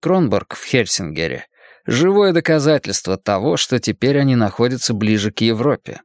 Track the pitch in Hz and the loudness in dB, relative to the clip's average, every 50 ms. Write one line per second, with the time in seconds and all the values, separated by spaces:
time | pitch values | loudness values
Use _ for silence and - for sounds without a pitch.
0 | - 165 185 185 143 107 104 95 - - - - - - - 123 104 - - - | -2 0 2 2 2 2 0 -2 -2 -6 -12 -14 -6 0 0 0 0 0 -4 -4
1 | 92 78 78 78 82 69 64 - - - _ _ - - - _ _ - 113 131 | -6 -6 -6 -4 -4 -4 -6 -8 -12 -18 _ _ -20 -20 -20 _ _ -2 0 2
2 | 170 190 196 208 202 190 165 170 - 170 160 151 139 156 151 127 - 101 98 - | 2 4 4 4 4 4 2 2 2 2 0 2 4 2 2 2 0 -4 -6 -4
3 | - 90 95 92 - 104 101 95 113 156 170 - - - 131 117 - 113 - - | -4 -4 -6 -4 -2 -2 -2 0 0 0 0 -2 -2 -2 -2 -2 -2 -4 -2 0
4 | 123 135 143 143 139 135 127 120 107 98 - - 117 123 131 117 - - 113 101 | 0 0 2 2 2 2 2 2 2 0 0 0 0 0 0 -2 -2 -4 -2 0
5 | 110 107 107 104 101 107 - - 110 113 113 107 127 147 120 - _ - - - | 0 2 2 2 0 -2 -2 0 0 0 0 0 0 -2 -2 -2 _ -12 -16 -16